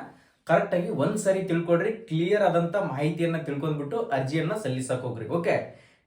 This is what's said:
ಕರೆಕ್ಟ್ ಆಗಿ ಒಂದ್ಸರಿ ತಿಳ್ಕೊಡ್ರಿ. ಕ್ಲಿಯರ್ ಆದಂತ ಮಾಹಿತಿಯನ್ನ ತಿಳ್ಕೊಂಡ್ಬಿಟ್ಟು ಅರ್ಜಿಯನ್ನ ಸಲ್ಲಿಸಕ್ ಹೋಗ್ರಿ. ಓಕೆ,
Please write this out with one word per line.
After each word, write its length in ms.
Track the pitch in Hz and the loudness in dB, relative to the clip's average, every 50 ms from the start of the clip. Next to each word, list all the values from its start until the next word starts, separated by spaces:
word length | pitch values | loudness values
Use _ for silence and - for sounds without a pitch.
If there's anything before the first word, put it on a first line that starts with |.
| - - - - _ _ _ _ _ | -6 -10 -14 -20 _ _ _ _ _
ಕರೆಕ್ಟ್ 320 | - 160 196 202 - 185 | 2 2 2 4 2 0
ಆಗಿ 140 | 175 175 - | 0 0 0
ಒಂದ್ಸರಿ 540 | - 131 143 180 214 - - 190 190 190 175 | -2 0 0 0 0 0 2 2 2 2 2
ತಿಳ್ಕೊಡ್ರಿ. 480 | 175 170 170 165 170 175 170 190 220 | 0 0 0 2 2 2 2 2 0
ಕ್ಲಿಯರ್ 500 | 220 - - - 160 160 170 185 208 208 | -2 -4 -6 -4 -2 0 2 2 4 4
ಆದಂತ 340 | 202 180 160 170 170 165 165 | 4 4 4 4 2 2 0
ಮಾಹಿತಿಯನ್ನ 640 | 202 185 165 131 135 147 156 165 165 165 165 165 160 | 0 -2 -2 -2 0 0 0 0 0 0 0 0 -2
ತಿಳ್ಕೊಂಡ್ಬಿಟ್ಟು 600 | - - 143 143 143 160 151 147 139 143 220 226 | -4 -4 -4 -2 -2 -2 -2 -2 -4 -4 -4 -4
ಅರ್ಜಿಯನ್ನ 520 | - - 139 131 135 135 151 165 156 156 214 - - | -2 0 0 0 0 0 0 0 0 0 -2 -2 -2
ಸಲ್ಲಿಸಕ್ 380 | 131 127 127 127 - 131 123 | -4 -2 -2 -2 -2 -2 -2
ಹೋಗ್ರಿ. 260 | 123 120 107 110 110 - | -2 -6 -6 -6 -6 -2
ಓಕೆ, 560 | 151 170 175 208 156 - - - - - - - _ _ _ | -2 0 0 2 0 0 -2 -6 -12 -20 -20 -20 _ _ _